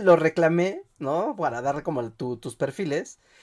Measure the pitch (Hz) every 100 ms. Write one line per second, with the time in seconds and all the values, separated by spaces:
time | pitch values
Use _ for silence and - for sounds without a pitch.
0 | 190 165 160 175 160 170 185 339 - -
1 | 135 160 226 214 151 117 131 143 170 139
2 | 113 - 127 117 127 - 135 131 180 147
3 | - - _ _